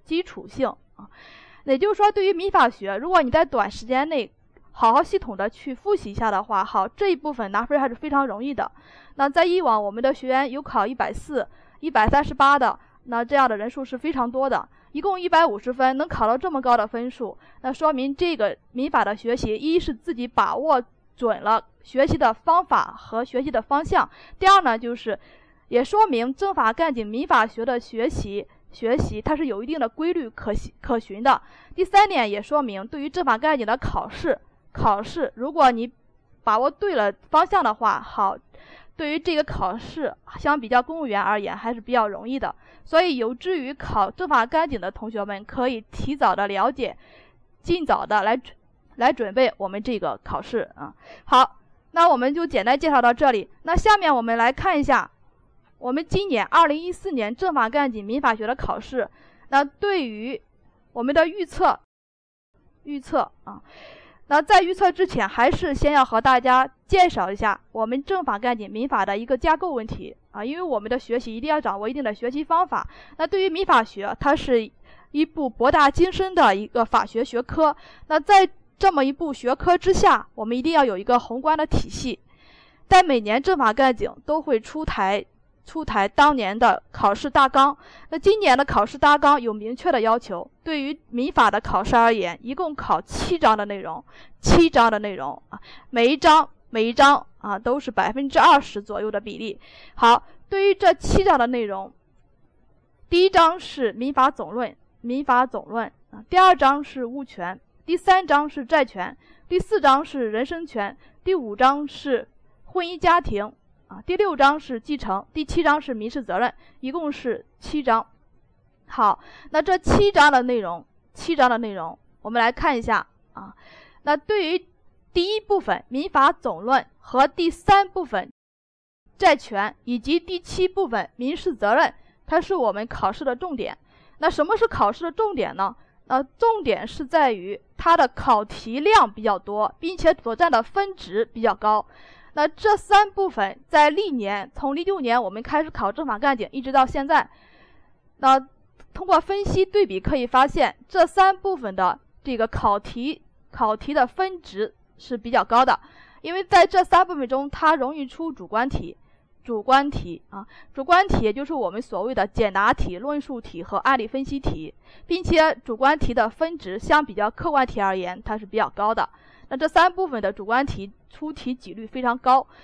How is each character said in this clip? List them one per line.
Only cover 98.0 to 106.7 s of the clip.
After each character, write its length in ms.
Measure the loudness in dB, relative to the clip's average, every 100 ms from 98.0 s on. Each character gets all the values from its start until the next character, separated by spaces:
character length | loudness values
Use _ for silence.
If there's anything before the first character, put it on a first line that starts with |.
| -2
分 160 | -2 0
之 100 | 4
二 220 | 6 6
十 220 | 4 -10
左 180 | -10 -8
右 100 | -6
的 120 | -6
比 160 | -8 -12
例。 200 | -12 -12 -18 -20 -20 2
好， 260 | 4 4 0 -20 -6
对 200 | 0 2
于 60 | 4
这 180 | 2
七 300 | 2 0 2
章 160 | 4 2
的 80 | 2
内 160 | -2
容， 280 | -4 -8 -10 _ _ _ _ _ _ _ _ _ _ _ _
第 140 | 2
一 60 | 4
章 280 | 6 4 2
是 360 | -10 -4 -4
民 200 | -2 -4
法 160 | 2 2
总 220 | 0 -8
论， 240 | -6 -6 -8 _ _
民 240 | -6 -4
法 220 | 0 2 2
总 200 | -4 -8
论 220 | -6 -8 -12 _
啊， 100 | -20 0
第 80 | 6
二 160 | 6
章 300 | 6 4